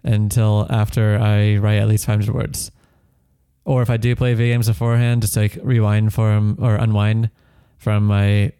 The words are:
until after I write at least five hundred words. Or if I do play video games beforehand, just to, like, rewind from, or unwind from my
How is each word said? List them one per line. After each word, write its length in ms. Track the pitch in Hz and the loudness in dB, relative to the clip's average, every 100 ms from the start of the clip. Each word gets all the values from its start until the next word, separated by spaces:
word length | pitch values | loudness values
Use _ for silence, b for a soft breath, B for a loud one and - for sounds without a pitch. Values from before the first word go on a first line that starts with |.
until 640 | - 107 104 117 107 104 - | 0 0 0 0 2 0 0
after 460 | 113 107 - 107 104 | -2 -2 0 0 0
I 400 | 107 104 104 104 | 0 2 2 2
write 180 | 104 104 | 2 0
at 80 | 107 | 2
least 180 | 107 - | 0 0
five 120 | 107 | -2
hundred 160 | 104 | -2
words. 380 | - - - - b b b b b b _ _ _ | -4 -6 -8 -12 b b b b b b _ _ _
Or 180 | - 127 | -2 -2
if 80 | 117 | 0
I 80 | 117 | 0
do 180 | 120 120 | 0 0
play 180 | 123 | 0
video 200 | 117 120 | 0 0
games 120 | 120 113 | 0 0
beforehand, 540 | 110 117 117 120 120 | 0 0 2 2 0
just 120 | 107 | 0
to, 60 | 110 | 0
like, 160 | 104 - | -2 -2
rewind 500 | - 120 107 107 107 | -2 0 2 2 0
from, 440 | 110 110 107 104 - | 0 0 2 0 0
or 140 | 123 | 0
unwind 560 | 104 110 104 104 113 113 b b b b b | 0 0 0 0 0 -2 b b b b b
from 280 | - 104 104 | -2 0 2
my 440 | 101 101 104 101 | 2 2 2 0